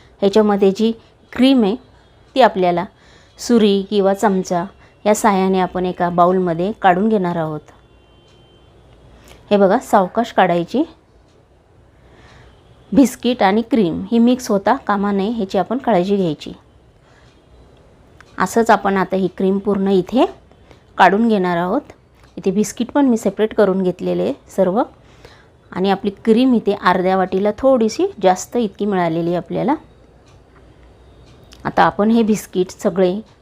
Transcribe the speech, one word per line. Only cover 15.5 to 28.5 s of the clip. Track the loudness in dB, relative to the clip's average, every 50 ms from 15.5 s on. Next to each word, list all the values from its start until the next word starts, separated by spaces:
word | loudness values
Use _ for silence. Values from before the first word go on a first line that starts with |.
| -2 -4
आपण | -2 -2 -6 -4
काळजी | -2 0 0 0 0 0 -2
घ्यायची. | -2 -2 -2 -4 -6 -10 -16 -18 -18 _ _ _ _ _ _ _ _ _ _ _ _ _ -20 _ _ _ _ -20 -20 -20 _ -20 _ _ _ _ _ -20 _ _ -20 -20 -20 -8 -8
असंच | -8 -2 -2 -2 2 2
आपण | 0 0 0 -2 -2
आता | -2 -2 -2 -2
ही | -2 -2 -4 -4
क्रीम | -2 -2 -2 -2 -2
पूर्ण | -2 -2 -2 -2 0 0
इथे | 0 0 0 0 0 0 0 0 -2 -14 _ _ -20 _ -20 _ -20 -20 _ _ 0 2
काढून | 4 4 4 2 0 0
घेणार | 0 0 0 0 -2
आहोत. | -2 -2 -2 -4 -4 -6 -10 -20 _ _ _ _ _ -20 _ _ -6
इथे | -6 -2
बिस्किट | -2 -2 -4 -4 -4 -8 -8 -4
पण | 0 0 2
मी | 2 0
सेपरेट | 0 -2 -4 -2 -2 -4 -2 2
करून | 0 2 2 2 0
घेतलेले | -2 -2 -4 -4 -4 -4 -2 -2 -2 -4 -6 -8 _ -8 -2
सर्व | 0 0 0 2 -2 -2 -4 -8 _ _ -20 -20 -20 -20 -20 -20 -20 _ _ _ _ _ _
आणि | -6 -2 0 0
आपली | 0 0 -2 -6
क्रीम | -8 -4 0 2 2 4 4 2 2
इथे | 2 0 -2
अर्ध्या | -4 0 0 0 0 2 0 0 0
वाटीला | 0 0 -2 -2 -2 -2 -2 -2 0
थोडीशी | 2 2 2 2 2 -2 0 -2 -4 -4 -4 0
जास्त | 2 2 2 0 -4 -6